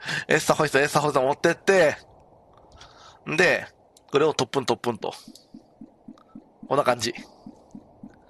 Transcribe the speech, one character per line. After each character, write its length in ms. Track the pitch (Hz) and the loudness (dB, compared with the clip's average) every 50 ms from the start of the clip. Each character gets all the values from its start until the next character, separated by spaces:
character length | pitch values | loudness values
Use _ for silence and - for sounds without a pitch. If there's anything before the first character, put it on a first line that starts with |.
| - - - - - - | -12 -8 -8 -6 -2 0
エ 80 | 143 | 0
ッ 20 | 156 | 0
サ 160 | - - 147 | 2 0 0
ホ 100 | - 156 | 0 0
イ 40 | 143 | 0
ス 40 | |
ト、 80 | - 135 | 2 0
エ 40 | 143 | 2
ッ 40 | 147 | 2
サ 120 | - 151 | 0 0
ホ 80 | 143 151 | 0 0
イ 20 | |
ス 40 | 139 | 0
ト 80 | 143 | 0
持 100 | 127 131 | 0 0
っ 80 | 143 - | 0 0
て 100 | - 170 | 0 -2
っ 40 | 165 | -2
て。 420 | - - - 196 185 165 143 - - - - - - _ _ _ _ _ _ _ - - - - - - - - - - - - _ - | 0 0 2 4 4 4 4 2 -2 -10 -20 -20 -20 _ _ _ _ _ _ _ -20 -20 -20 -20 -20 -20 -20 -20 -20 -20 -20 -20 _ -12
で、 400 | - 151 160 185 160 123 101 - - - _ _ _ _ - _ _ | -4 0 2 2 2 2 0 -2 -8 -18 _ _ _ _ -20 _ _
こ 80 | - 139 | 0 2
れ 60 | 151 | 2
を 100 | 156 - | 2 0
ト 100 | - 135 | -2 -4
ッ 20 | - | -4
プ 120 | - 139 | -4 -2
ン 60 | 123 | 0
ト 80 | - 117 | 0 -2
ッ 20 | |
プ 160 | - - 120 | -2 -2 -6
ン 60 | 113 98 | -6 -6
と。 140 | - 87 - - - - - - _ _ - - - _ _ - - - _ _ _ - - - - _ - - - _ _ _ - - | -8 -10 -10 -12 -16 -20 -20 -20 _ _ -20 -20 -20 _ _ -20 -20 -20 _ _ _ -20 -20 -20 -20 _ -20 -20 -20 _ _ _ -8 -4
こ 60 | 135 | -2
ん 40 | 139 | 0
な 60 | 139 | 0
感 140 | - - - | 0 0 0
じ。 160 | - 117 - - - - - - - - - - _ _ - - - _ _ _ - - - _ _ | -2 -6 -8 -10 -14 -20 -20 -20 -20 -20 -20 -20 _ _ -20 -20 -20 _ _ _ -20 -20 -20 _ _